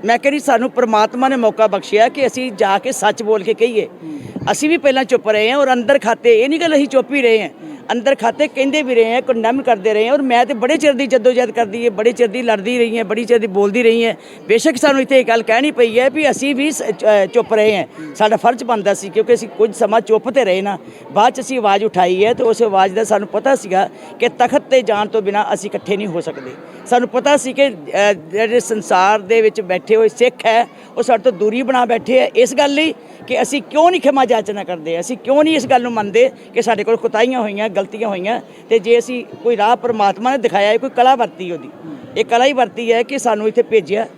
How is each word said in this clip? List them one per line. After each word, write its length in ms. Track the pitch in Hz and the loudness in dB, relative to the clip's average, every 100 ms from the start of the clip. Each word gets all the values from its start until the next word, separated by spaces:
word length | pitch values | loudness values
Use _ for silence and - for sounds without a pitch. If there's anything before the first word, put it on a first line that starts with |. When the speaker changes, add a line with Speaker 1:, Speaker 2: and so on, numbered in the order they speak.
| 196 | 0
Speaker 1:
ਮੈਂ 120 | 233 | 0
ਕਹਿੰਦੀ 220 | 277 294 | 0 -2
ਸਾਨੂੰ 320 | 254 226 254 | 0 0 0
ਪ੍ਰਮਾਤਮਾ 560 | - 240 214 220 247 269 | -2 0 2 0 0 -2
ਨੇ 80 | 269 | 0
ਮੌਕਾ 320 | 220 - 220 | -2 2 0
ਬਖਸ਼ਿਆ 420 | 196 - 208 233 | 0 -2 2 2
ਕਿ 180 | 269 262 | 2 -2
ਅਸੀਂ 240 | - 254 | -2 -8
ਜਾ 280 | 196 202 196 | -2 0 0
ਕੇ 120 | 254 | -2
ਸੱਚ 320 | - 202 208 | -2 -2 -2
ਬੋਲ 200 | 214 214 | -2 -2
ਕੇ 100 | 190 | -2
ਕਹੀਏ। 340 | 214 233 220 156 - | 0 0 0 -4 -10
Speaker 2:
ਹੂੰ। 160 | 160 147 127 - - | -14 -14 -12 -10 -6
Speaker 1:
ਅਸੀਂ 180 | - 302 | -2 0
ਵੀ 80 | 330 | 0
ਪਹਿਲਾਂ 260 | 277 262 | 2 0
ਚੁੱਪ 260 | 254 240 214 | 0 -2 0
ਰਹੇ 220 | 214 214 | 0 2
ਹਾਂ 60 | 277 | 2
ਔਰ 160 | 269 | 2
ਅੰਦਰ 260 | 254 226 277 | 0 2 2
ਖਾਤੇ, 440 | 208 226 240 220 | 2 0 4 4
ਇਹ 60 | 262 | 2
ਨਹੀਂ 100 | 311 | 0
ਗੱਲ 160 | 339 302 | 2 2
ਅਸੀਂ 120 | 285 | 2
ਚੁੱਪ 260 | 262 247 | 0 0
ਹੀ 80 | 285 | 0
ਰਹੇ 200 | 240 220 | 2 2
ਹਾਂ। 80 | 170 - 156 147 - | 0 -12 -18 -18 -6
ਅੰਦਰ 220 | 233 226 277 | -2 -2 0
ਖਾਤੇ 320 | - - 294 | -2 0 -4
ਕਹਿੰਦੇ 360 | 262 277 302 | 0 -2 -2
ਵੀ 120 | 262 233 | 0 2
ਰਹੇ 180 | 226 | 2
ਹਾਂ, 80 | 240 | 0
ਕੰਡੈਮ 400 | 254 233 220 262 | -2 -2 0 -2
ਕਰਦੇ 320 | 254 220 196 | -2 0 0
ਰਹੇ 140 | 214 220 | 0 0
ਹਾਂ 60 | |
ਔਰ 80 | 285 | 0
ਮੈਂ 240 | 269 240 240 | 2 2 2
ਤੇ 80 | |
ਬੜੇ 240 | 240 254 320 | 0 0 2
ਚਿਰ 160 | 294 | 2
ਦੀ 140 | 254 269 | 0 0
ਜੱਦੋਜਹਿਦ 440 | 247 226 247 233 | 2 2 2 -2
ਕਰਦੀ 340 | 220 226 220 233 | -2 -4 -2 -4
ਹੈ, 40 | |
ਬੜੇ 220 | 196 220 | 0 -2
ਚਿਰ 160 | 240 233 | 0 -2
ਦੀ 140 | 226 | 0
ਲੜਦੀ 360 | 240 208 190 247 | -2 -2 -2 0
ਰਹੀ 200 | 233 226 | 0 -2
ਹਾਂ, 80 | 202 | -4
ਬੜੀ 200 | 214 220 | -4 0
ਚਿਰ 140 | 233 | 0
ਦੀ 80 | 208 | 0
ਬੋਲਦੀ 360 | 185 202 214 | 0 0 2
ਰਹੀ 220 | 226 226 226 | 2 2 0
ਹਾਂ। 80 | 190 - - - | -4 -14 -20 -2
ਬੇਸ਼ੱਕ 300 | 220 320 254 | 2 2 2
ਸਾਨੂੰ 240 | 294 269 | 2 2
ਇੱਥੇ 180 | 262 269 | 2 2
ਇਹ 60 | 220 | 4
ਗੱਲ 180 | 226 | 0
ਕਹਿਣੀ 280 | 226 226 294 | 2 0 0
ਪਈ 280 | 233 233 220 | 2 2 4
ਹੈ 100 | 262 | 0
ਵੀ 200 | 277 285 | 2 0
ਅਸੀਂ 260 | 208 269 262 | 0 -2 -2
ਵੀ 160 | 294 | -2
ਸ-, 100 | - | -4
ਅ, 440 | 233 214 214 208 190 | -6 -2 2 2 2
ਚੁੱਪ 200 | 233 - | 0 0
ਰਹੇ 240 | 220 214 202 | 2 2 0
ਹਾਂ, 80 | 147 - 156 143 | -4 -10 -16 -2
ਸਾਡਾ 220 | 214 220 | 0 2
ਫਰਜ਼ 260 | 226 247 | 2 0
ਬਣਦਾ 300 | 240 226 196 | -4 -2 0
ਸੀ 160 | 196 196 | -4 -2
ਕਿਉਂਕਿ 240 | 185 214 | -4 2
ਅਸੀਂ 140 | 233 226 | 0 0
ਕੁਝ 280 | - 220 - | -2 -2 0
ਸਮਾਂ 260 | 214 226 | 0 0
ਚੁੱਪ 280 | - 214 220 | 2 0 0
ਤੇ 160 | 262 214 | 0 0
ਰਹੇ 160 | 185 | 0
ਨਾ। 160 | 202 185 - - - | -2 -6 -12 -20 -4
ਬਾਅਦ 220 | 196 233 | 2 2
'ਚ 60 | 262 | 0
ਅਸੀਂ 180 | 240 262 | -6 -2
ਆਵਾਜ਼ 260 | 214 196 | 2 2
ਉਠਾਈ 420 | 220 175 180 185 214 | 0 2 2 2 2
ਹੈ 80 | |
ਤੇ 100 | 240 | 2
ਉਸ 180 | 226 220 | 0 2
ਆਵਾਜ਼ 320 | 226 190 196 | 2 2 2
ਦਾ 100 | 185 | 0
ਸਾਨੂੰ 240 | 214 208 202 | 0 -2 -2
ਪਤਾ 280 | 269 269 269 | -4 0 -2
ਸੀਗਾ 340 | 185 185 196 - - - | 0 -2 -2 -6 -20 -4
ਕਿ 100 | 233 | -4
ਤਖਤ 320 | - 240 277 | 0 0 0
'ਤੇ 200 | - 262 | 2 0
ਜਾਣ 260 | 220 208 208 | 2 -2 0
ਤੋਂ 140 | 220 | -2
ਬਿਨਾਂ 240 | 196 202 208 | -2 -2 -2
ਅਸੀਂ 160 | 202 202 | -4 -6
ਇਕੱਠੇ 280 | 196 - 196 | -10 -6 -4
ਨਹੀਂ 100 | 208 | -4
ਹੋ 140 | 170 | -6
ਸਕਦੇ। 300 | 160 143 127 127 - - - | -8 -12 -14 -18 -20 -20 0
ਸਾਨੂੰ 240 | 247 240 | 0 2
ਪਤਾ 280 | 247 277 285 | -2 2 0
ਸੀ 160 | 262 | 0
ਕਿ, 140 | 226 277 | 0 0
ਅ, 440 | 185 143 180 208 | 0 -6 0 2
ਜਿਹੜੇ 460 | 190 156 190 226 240 | 0 -4 -4 0 0
ਸੰਸਾਰ 600 | - 220 - 190 190 214 | 0 -6 0 2 4 2
ਦੇ 220 | 185 226 | 2 2
ਵਿੱਚ 200 | 220 214 | 2 0
ਬੈਠੇ 340 | 180 180 180 220 | -4 -6 2 2
ਹੋਏ 120 | 220 | 2
ਸਿੱਖ 380 | 214 240 240 226 | 2 0 0 0
ਹੈ 220 | 226 240 - - - | 2 0 -8 -14 -6
ਉਹ 60 | |
ਸਾਡੇ 200 | 240 226 | 0 2
ਤੋਂ 80 | 247 | 0
ਦੂਰੀ 300 | 180 214 233 | 0 -2 -2
ਬਣਾ 240 | 254 254 240 | -2 0 0
ਬੈਠੇ 340 | 226 - 254 | -2 2 0
ਹੈ 80 | 247 240 | 2 2
ਇਸ 200 | 247 269 | 2 2
ਗੱਲ 180 | 294 | 0
ਲਈ 200 | 285 320 - - - - | 0 -2 -4 -18 -20 -6
ਕਿ 140 | 254 | -4
ਅਸੀਂ 200 | 262 277 | -2 -4
ਕਿਉਂ 300 | - 302 339 | -2 2 4
ਨਹੀਂ 100 | 359 | 4
ਖਿਮਾ 240 | 254 277 254 | 0 2 2
ਜਾਚਨਾ 380 | 226 214 208 | 0 -2 -8
ਕਰਦੇ, 360 | 175 175 156 165 | -8 -8 -6 -6
ਅਸੀਂ 180 | 170 233 | -6 -8
ਕਿਉਂ 260 | 226 277 | 0 2
ਨਹੀਂ 120 | 311 311 | 2 0
ਇਸ 120 | - | 2
ਗੱਲ 140 | 254 | 0
ਨੂੰ 100 | 240 | 0
ਮੰਨਦੇ 400 | 226 202 202 262 - - | -4 0 2 2 0 -8
ਕਿ 80 | 233 | -4
ਸਾਡੇ 220 | 233 208 | -2 -2
ਕੋਲ 120 | 208 226 | 0 -2
ਕੁਤਾਹੀਆਂ 460 | 220 214 247 254 | -2 0 0 0
ਹੋਈਆਂ, 280 | 214 202 220 | -4 -4 -4
ਗਲਤੀਆਂ 400 | 190 196 208 220 | -4 -6 -6 -6
ਹੋਈਆਂ। 320 | 196 185 233 - - - | -4 -4 -6 -8 -20 -2
ਤੇ 100 | 226 | 0
ਜੇ 200 | 196 233 | 2 0
ਅਸੀਂ 260 | 233 247 - - | 0 -8 -10 -6
ਕੋਈ 140 | 233 226 | -2 0
ਰਾਹ 180 | 208 240 | 2 0
ਪਰਮਾਤਮਾ 560 | 240 226 196 190 240 | -2 0 0 0 -2
ਨੇ 60 | 269 | -2
ਦਿਖਾਇਆ 300 | 220 190 202 | 0 0 2
ਹੈ, 100 | 220 | 0
ਕੋਈ 120 | 262 | -2
ਕਲਾ 260 | - 254 269 | 2 2 2
ਵਰਤੀ 360 | 214 165 180 | 0 -6 -10
ਉਹਦੀ, 180 | 165 123 - 160 147 - - | -10 -12 -18 -18 -18 -10 -6
ਇਹ 80 | 220 | -2
ਕਲਾ 200 | 233 262 | 2 2
ਹੀ 80 | |
ਵਰਤੀ 400 | 254 233 - 233 | 0 -2 -4 -2
ਹੈ 100 | 226 | 0
ਕਿ 140 | 233 277 | 0 -4
ਸਾਨੂੰ 300 | 247 214 220 | -2 -2 0
ਇੱਥੇ 160 | 226 | -2
ਭੇਜਿਆ। 440 | 233 220 156 202 214 | 0 0 0 -6 -6